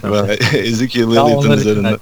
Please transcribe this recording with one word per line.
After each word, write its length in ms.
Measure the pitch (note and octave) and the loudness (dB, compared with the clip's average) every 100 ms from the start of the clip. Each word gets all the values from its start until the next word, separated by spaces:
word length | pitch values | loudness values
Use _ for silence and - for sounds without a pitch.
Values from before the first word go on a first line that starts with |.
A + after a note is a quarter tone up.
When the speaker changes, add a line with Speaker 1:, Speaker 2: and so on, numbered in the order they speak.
Speaker 1:
Ben 320 | G#2 G#2 G2+ G#2 B2 | -4 -2 -2 -2 -2
<laughs> 0 | A#2+ | -2
Ezekiel 460 | G#2 A2+ B2+ A#2+ A2+ | -2 -2 -2 0 2
Speaker 2:
Tamam, 120 | A#2 D3 | 2 2
Speaker 1:
Elliott'ın 200 | C#3+ C#3 | 2 2
Speaker 2:
onlar 80 | G#2 | 2
için 100 | G#2+ | 2
Speaker 1:
üzerinden. 200 | G#2 G#2 | 0 -2
Speaker 2:
hadi. 80 | G#2+ | -4